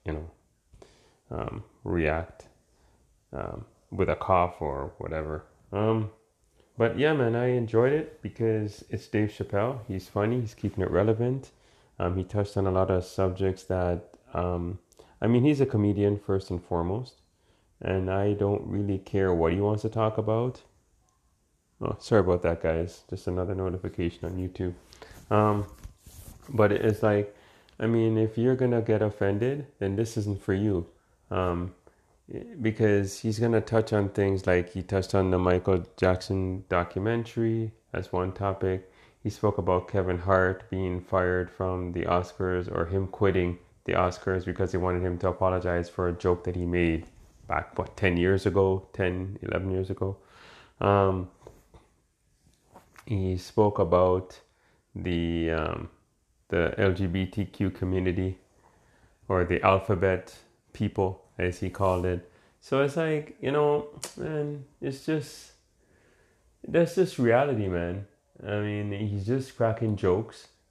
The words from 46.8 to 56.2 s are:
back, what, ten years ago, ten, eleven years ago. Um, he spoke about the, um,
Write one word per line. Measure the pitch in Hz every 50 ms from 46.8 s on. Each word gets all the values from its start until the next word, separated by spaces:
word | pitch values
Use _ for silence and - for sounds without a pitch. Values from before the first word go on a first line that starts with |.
| 87 82 82 80 82 - - - - - _ _ - -
back, | 78 76 - - -
what, | - 85 - -
ten | - 104 92 87
years | 87 87 92 98 95 -
ago, | 104 87 98 95 95 95 92 - -
ten, | - - 95 90 92 92 92 95 98 -
eleven | - - - 92 95 95
years | 92 92 95 92
ago. | 95 - 95 98 98 - _ _ - - - - - - - - _ -
Um, | - 101 101 101 98 95 95 92 90 90 - _ - - - - _ _ - - _ _ _ _ _ _ _ _ _ _ _ _ _ _ _ _ _ _ - - - _ _ - -
he | - 107 98 95 92 92
spoke | 90 - - - 113 107 104 101 -
about | 95 85 90 90 92 92 92 95 92 - - - - _ _ _ _ _ _ _ _ _ -
the, | 87 87 90 87 85 85 82 85 82 82 82
um, | 80 80 78 82 50 - - - - _ _ _ _ _